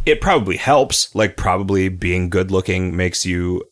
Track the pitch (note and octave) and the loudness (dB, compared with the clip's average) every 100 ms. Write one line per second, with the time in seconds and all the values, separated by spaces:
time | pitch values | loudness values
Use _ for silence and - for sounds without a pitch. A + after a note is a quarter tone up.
0 | D#3+ D3+ F#3 E3 F#2+ F#2 - C#3 - - | 2 2 2 2 0 -2 2 2 2 0
1 | - G#2 G#2 - G2 F#2 G2 G2 F#2+ F2+ | -2 0 -2 0 -2 0 2 2 0 -2
2 | F2 F2+ F2+ F#2 F#2 F#2+ - F#2 F#2 E2+ | -2 0 0 0 0 0 0 -2 -2 -2
3 | F2+ - F#2 F2 F2 F2+ - | -2 -2 -2 -2 -2 -4 -6